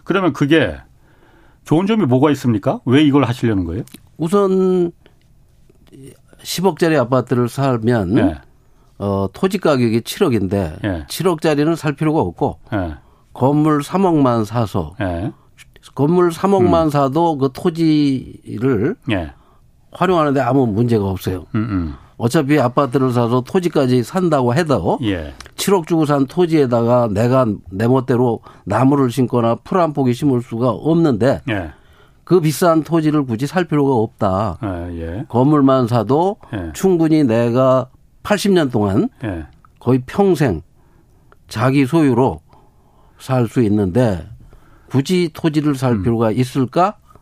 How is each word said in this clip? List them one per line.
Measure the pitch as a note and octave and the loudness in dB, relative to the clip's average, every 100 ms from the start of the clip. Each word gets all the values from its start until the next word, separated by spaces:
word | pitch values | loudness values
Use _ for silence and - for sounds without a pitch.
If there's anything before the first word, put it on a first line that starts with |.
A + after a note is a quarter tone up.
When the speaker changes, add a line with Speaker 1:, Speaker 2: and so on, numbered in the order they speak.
Speaker 1:
그러면 | - E3+ F#3 | -4 0 0
그게 | - C#3+ D#3+ A2 C#2+ - _ _ _ _ _ _ _ | 0 2 2 2 -4 -16 _ _ _ _ _ _ _
좋은 | - D3+ F#3+ | -2 0 2
점이 | A3+ | 0
뭐가 | D#3 B2+ D3 | 2 2 2
있습니까? | C#3 B2 G#2+ B2+ G#3 | 2 0 -2 -2 -4
왜 | - B2+ | 0 2
이걸 | D#3 C#3 | 4 4
하시려는 | A#2+ A#2+ A#2+ G#2 | 2 0 -2 -2
거예요? | E2+ F2 - - - - | -4 -6 -10 -16 -20 -8
Speaker 2:
우선 | D#3+ G3+ G3 F#3+ F#3 F#3 F3 - _ _ _ _ _ _ _ _ - C3+ C3+ - _ - | -2 0 2 2 2 0 -2 -6 _ _ _ _ _ _ _ _ -20 -20 -20 -20 _ -20
십억짜리 | - - F#3 D#3 E3+ D#3 | -10 -2 -2 0 2 2
아파트를 | A#2+ C3 B2 B2 A#2+ | 2 0 0 0 0
살면 | - C#3 B2 A2 A#2+ F2+ A2 | -2 -2 0 0 0 0 0
Speaker 1:
예. | G2 D2+ - _ _ _ _ - | 0 -2 -14 _ _ _ _ -8
Speaker 2:
어, | G2+ G2 G2 | -4 -2 -4
토지 | - F#3+ F#3+ | -2 -4 0
가격이 | F3+ C#3 A#2+ A2+ | 0 2 2 0
칠억인데 | - - F#3+ A2+ F#2+ G2+ F2 E2 | -4 -2 0 0 0 -2 -2 -4
Speaker 1:
예. | G#2+ F2 C#2 | -6 -6 -8
Speaker 2:
칠억짜리는 | - E3 E3 E3 D3 D3 E3 | -4 -2 0 0 0 0 -2
살 | D#3 | -4
필요가 | C#3 D#3 D3+ | -2 -2 0
없고 | G2 E2 C3+ D#2+ - | -2 -4 -6 -6 -8
Speaker 1:
예. | G#2+ F2 D2 - _ _ | -6 -6 -8 -18 _ _
Speaker 2:
건물 | - B2+ D3 D#3 D3 | -4 0 2 2 0
삼억만 | C#3+ F#3 F#3+ D#3+ C3 A#2 | -2 -2 0 2 2 0
사서 | G#2 A#2 A2 G#2+ D#2 - | -2 -2 -4 -4 -6 -6
Speaker 1:
예. | G2 E2+ A2 - _ - - - - | -6 -4 -6 -10 _ -20 -20 -20 -14
Speaker 2:
건물 | - C#3+ F3 F3 | -4 0 2 2
삼억만 | E3 G3 G3 F3+ E3 D#3+ | 0 0 2 4 2 2
Speaker 1:
음. | |
Speaker 2:
사도 | C#3+ C#3 C#3 E3+ D3+ | 0 0 0 0 0
그 | C3+ | -2
토지를 | - F3+ E3 E3 D3+ D3 C3 - - - A2+ B2+ A#2+ A#2+ A#3 - | -2 -4 0 2 2 2 -2 -6 -16 -14 -4 -2 0 -2 -4 -4
Speaker 1:
예. | G2+ D#2 - _ _ _ _ _ | -4 -6 -12 _ _ _ _ _
Speaker 2:
활용하는데 | - F3+ F3+ D3+ C#3 | -4 0 2 2 0
아무 | B2 C3+ B2 | 2 2 2
문제가 | G2 A#2+ A2+ G2 | 0 0 0 0
없어요. | F#2+ - F#2 E2+ | -4 -6 -8 -6
Speaker 1:
음, | A2+ A2+ | -6 -4
음. | G2 E2 C2+ - - | -4 -4 -8 -18 -4
Speaker 2:
어차피 | A#2 E3 C3+ D3+ | -2 0 2 2
아파트를 | B2 A#2+ C#3 C3+ C3 | 2 0 0 0 0
사서 | A#2+ A#2 B2 | 0 0 0
토지까지 | B2+ G3 F3 D#3+ C3 B2+ | 0 -2 0 0 2 0
산다고 | A#2 F#3+ F3+ D3+ B2 | 0 -2 0 2 2
해도 | B2 E3+ B2 F2 G3 | 0 0 0 0 -2
Speaker 1:
예. | A#2 F#2 D2+ C#2 - - | -2 -4 -6 -14 -18 -8
Speaker 2:
칠억 | - G3 D#3+ | 0 0 0
주고 | E3+ D3 | 0 2
산 | D3 C3+ | 0 0
토지에다가 | - F3+ D#3+ C3+ A#2+ A#2 B2 A#2 | 0 0 2 2 2 2 2 2
내가 | G2 A#2+ C3 A#2+ G2+ - | 0 2 2 0 -2 -8
내 | F#2+ A#2 | -4 0
멋대로 | C3 B2+ A#2+ B2+ A2+ - - | 0 2 0 0 -2 -6 -16
나무를 | - G2+ C3 C#3+ C3 | -6 0 2 2 2
심거나 | A#2 B2 A#2+ A#2 A#2 | 0 0 0 0 -2
풀 | - F#3+ | -2 0
한 | E3 | 0
포기 | D3 C3 | 0 -2
심을 | B2 D3 B2 | 0 0 0
수가 | A#2+ A#2 B2 | -2 -4 -2
없는데 | G2+ D3 E3 D#3+ A2+ A#2+ A#2+ - | -2 0 2 2 2 0 0 -2
Speaker 1:
예. | G#2 E2 - _ _ _ _ | -6 -6 -12 _ _ _ _
Speaker 2:
그 | - F3+ | 0 2
비싼 | D#3 D3 F3+ D#3+ | 2 0 2 2
토지를 | C#3+ E3 D#3 D3+ | 2 0 0 0
굳이 | C3+ A2 C#3 | 0 -4 -4
살 | F#3 | -4
필요가 | F3 D3+ C#3 | -2 0 2
없다. | C3 A2 - G#2+ F#2 G#2+ E2 | 0 -2 -2 -2 0 -2 -4
Speaker 1:
아, | G#2+ F2+ F2 | -8 -8 -8
예. | E2+ E2 F2+ - | -10 -8 -10 -4
Speaker 2:
건물만 | A2+ C3+ D3+ C3+ C3 A#2+ | 0 2 4 4 4 2
사도 | A#2+ G2+ C#3 F3+ G#3+ - | 0 0 0 0 -4 -10
Speaker 1:
예. | G#2+ E2+ | -10 -10
Speaker 2:
충분히 | D#2 F#3+ F3+ D#3+ D#3 | -2 0 2 2 2
내가 | C#3 A2 A#2+ A#2+ C3 C3 A#2+ - _ _ | 2 2 0 2 2 2 0 -10 _ _
팔십 | - G#3 G3 | -4 -2 2
년 | F#3 C#3+ | 2 2
동안 | A#2 G#2 G2 A3 - | 0 0 0 -2 -4
Speaker 1:
예. | A2+ F2 D#2 - _ _ | -10 -10 -12 -20 _ _
Speaker 2:
거의 | - B2+ B2+ | -2 -2 0
평생 | - G3+ F3 D3 E2 - _ _ _ _ _ _ - - | 0 2 2 0 -4 -8 _ _ _ _ _ _ -20 -14
자기 | - B2 C3+ C3 | -4 0 2 2
소유로 | E3 D3 A#2 B2+ D#2+ - - _ _ _ _ _ - | 2 2 2 0 -2 -12 -20 _ _ _ _ _ -16
살 | - C3 A2+ | -4 -2 0
수 | - | 0
있는데 | A2+ G#2 G2 F#2 B2 F2+ - - - - - - - | 0 2 0 0 0 -2 -8 -18 -20 -20 -20 -20 -6
굳이 | B2+ C#3 F#3 F3 | -2 0 0 -2
토지를 | - E3 D3+ D3 | -2 -2 0 -2
살 | C3+ C3 | 0 0
Speaker 1:
음. | A#2 | 0
Speaker 2:
필요가 | F#2+ A2+ A2+ | 0 0 0
있을까라는 | G#2+ B2+ D3 B2+ E3+ F#3 G#3+ _ - | 0 -2 -2 -2 0 -2 -2 _ -20